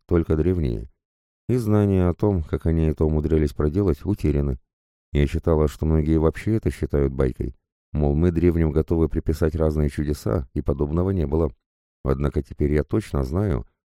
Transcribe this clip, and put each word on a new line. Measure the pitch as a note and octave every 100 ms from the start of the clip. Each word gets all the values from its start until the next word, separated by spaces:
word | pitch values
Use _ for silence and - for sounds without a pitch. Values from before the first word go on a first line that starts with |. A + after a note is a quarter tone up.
| -
только | F2 D#2+ D#2
древние. | E2 F2 C2+ A1 - _ _ _ _ _ -
И | B2
знания | G#2+ G#2+ G2+ F#2+ F2
о |
том, | E2 G#2 F#2
как | D#2 D#2+ E2
они | E2 D#2
это | D2 D#2
умудрялись | D#2 D2 D#2 D2
проделать, | - D2+ E2+ G2 D2
утеряны. | F2+ G#2 D2+ C#2+ C#2+ B1+ _ _ _ _ _
Я | D2 C#2+
читала, | D#2+ E2 D#2 D#2
что | - D#2
многие | D#2 D2+ D#2+
вообще | D#2 - G#2+ A2+
это | F#2
считают | - - D2 C#2
байкой. | C2+ C2+ - B1 - _ _ _
Мол, | C#2+ D2 D2
мы | F2+
древним | E2 F2 E2 D#2+
готовы | D2+ - E2 D#2
приписать | D#2+ - D#2 D#2+ D#2+
разные | D#2 D2+ D2
чудеса, | - D2 D2 - F#2 -
и | D2+
подобного | C#2+ C#2+ D2 E2 F#2
не | F#2+ C#2+
было. | D#2+ D#2 - _ _ _ _
Однако | C2+ C2+ C#2+ D2+
теперь | - - D2
я | D2+
точно | - G#2+ - C#2+
знаю, | C2 E2+ G#2 C2+ - _